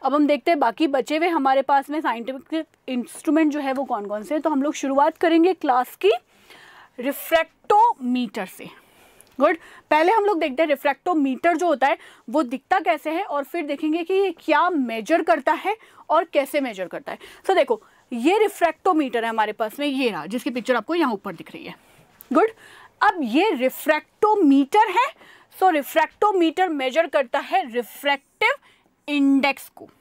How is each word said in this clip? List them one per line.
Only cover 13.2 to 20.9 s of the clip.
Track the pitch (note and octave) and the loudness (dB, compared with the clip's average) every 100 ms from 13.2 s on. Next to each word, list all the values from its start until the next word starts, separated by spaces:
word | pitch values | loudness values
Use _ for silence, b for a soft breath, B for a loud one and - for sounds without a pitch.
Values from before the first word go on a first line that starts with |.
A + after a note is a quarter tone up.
और | G#4 C#4+ | -4 -6
फिर | C#4+ E4+ D4+ | -6 -8 -6
देखेंगे | C#4+ D#4 D#4+ | -4 -2 -2
कि | E4+ | 0
ये | F#4+ G4 E4+ | 0 0 -4
क्या | - D4 F4 | 0 2 2
मेजर | E4 B3 A3+ G#3 E4+ | 0 -2 -6 0 0
करता | E4+ D#4+ D#4 | 2 0 2
है | D4+ F4+ A4 B B B | -2 -2 -6 B B B
और | D4+ | 0
कैसे | F4 D4 C#4 D4+ | 0 -2 -2 -4
मेजर | C4 G3 F3 | -4 -8 -10
करता | D#3+ - | -10 -12
है। | A#3 B B - | -16 B B 0
So | F#4 | 2
देखो, | C#4+ A3 b b b | 2 -2 b b b
ये | A#3+ C4 G#4 | -2 0 2
रिफ्रैक्टोमीटर | G#4+ - E4+ - G4 D#4+ C4+ A#3 | 2 0 -2 0 0 2 0 -2
है | A3+ | -2
हमारे | A3+ G#3+ | -2 -2
पास | G#3 A3 B3 | -2 -6 -4
में, | C#4+ | -4
ये | C4+ B3+ | -2 -2
रहा, | F3 D#3+ | -4 -6
जिसकी | A#3+ C#4+ | -6 -6
पिक्चर | B3 A3 B3+ | -6 -2 -2
आपको | G#3+ | -2